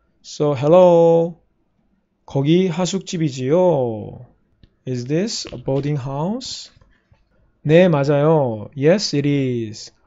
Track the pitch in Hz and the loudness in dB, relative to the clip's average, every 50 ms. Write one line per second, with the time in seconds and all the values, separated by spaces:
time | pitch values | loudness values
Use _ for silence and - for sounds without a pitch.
0 | _ _ _ _ _ - - - 151 147 143 120 135 147 170 185 180 180 170 170 | _ _ _ _ _ -14 -8 -4 -2 -2 -2 -2 2 4 6 6 6 6 6 6
1 | 170 165 165 165 165 175 165 - _ _ _ _ _ _ _ _ _ _ _ _ | 6 4 4 2 0 -2 -6 -12 _ _ _ _ _ _ _ _ _ _ _ _
2 | _ _ _ _ _ - - 139 139 147 165 180 185 185 151 170 185 165 196 190 | _ _ _ _ _ -8 -4 -2 2 2 4 4 2 0 -2 -2 -4 -4 -4 -6
3 | 185 - - 165 160 147 127 135 127 131 151 180 185 180 160 139 123 120 110 107 | -8 -8 -6 -4 -4 -4 -4 -4 -4 0 0 2 2 2 2 0 -2 -4 -6 -8
4 | 104 101 - - 123 - _ _ _ _ _ _ _ _ _ _ - 131 127 123 | -10 -14 -14 -18 -20 -20 _ _ _ _ _ _ _ _ _ _ -10 -8 -8 -8
5 | 120 127 151 165 196 226 - - - - - 127 123 - 135 143 135 147 151 139 | -6 -4 -4 -4 -4 -4 -6 -8 -12 -12 -14 -12 -6 -4 -4 -4 -2 -4 -4 -6
6 | 117 139 135 139 160 185 220 262 247 - - - - - _ _ _ _ _ _ | -6 -8 -8 -6 -6 -6 -6 -8 -10 -12 -14 -16 -16 -20 _ _ _ _ _ _
7 | _ _ _ _ _ _ _ _ _ _ _ _ - 143 156 170 190 185 160 139 | _ _ _ _ _ _ _ _ _ _ _ _ 0 4 6 6 6 6 4 2
8 | 139 143 147 143 147 156 165 151 139 120 113 107 104 - - 131 135 156 185 214 | 2 2 2 2 2 2 2 2 0 0 -4 -6 -10 -12 -8 -2 2 2 2 2
9 | 208 - - 143 143 143 143 139 135 127 123 117 113 104 107 - - - - _ | 0 -2 -4 -2 0 0 0 0 -2 -2 -4 -4 -6 -8 -10 -14 -18 -20 -20 _
10 | _ | _